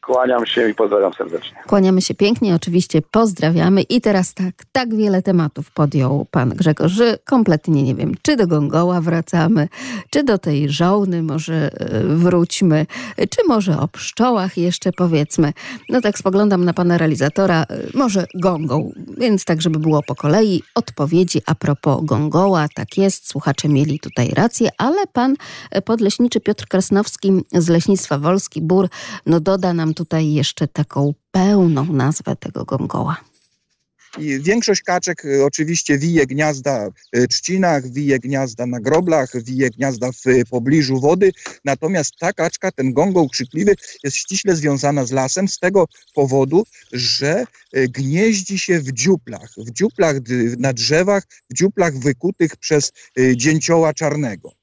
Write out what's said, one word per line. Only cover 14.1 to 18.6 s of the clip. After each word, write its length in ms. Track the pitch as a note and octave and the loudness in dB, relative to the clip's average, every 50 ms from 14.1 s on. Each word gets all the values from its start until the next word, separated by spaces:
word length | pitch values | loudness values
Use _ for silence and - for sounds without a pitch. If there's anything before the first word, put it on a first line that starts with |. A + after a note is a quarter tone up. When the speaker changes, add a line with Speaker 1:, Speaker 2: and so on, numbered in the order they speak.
| - - A3 B3+ B3 G#3+ F#3 F#3 - - | -2 0 0 2 2 0 0 -2 -2 -2
Speaker 2:
jeszcze 340 | E3+ F3 F3 - - F#3+ | -2 -2 -2 -2 -4 -4
powiedzmy. 600 | F3 - F3+ F3 E3 D3+ D3 - - - E3 D3 F3 - - - C4+ A#3 - - | -2 0 0 2 2 2 0 0 0 0 0 0 0 -6 -12 -14 -14 -16 -8 -2
No 120 | - B3+ | -2 0
tak 160 | A#3+ G#3 G#3 - | 0 0 -2 0
spoglądam 480 | - G3 F#3 G3 G#3 G#3 G3+ F3+ F3+ | -2 0 2 2 4 4 4 4 2
na 80 | F3 E3+ | 2 2
pana 240 | - F3+ F3 F3 E3+ | 2 2 2 2 2
realizatora, 680 | E3 D#3+ D3+ D3+ C3+ D3 - - G3 F#3 F3 D#3+ D#3+ - | 2 0 0 0 0 -2 0 0 2 2 2 2 0 -2
e, 80 | - - - - - | -6 -10 -10 -6 -2
może 320 | A#3+ C#4 B3+ G3 G3 E3+ - - | 0 0 2 2 0 -2 -2 -6
Gongą, 560 | F#3+ E3+ G3 F3+ D#3 | -2 0 0 0 0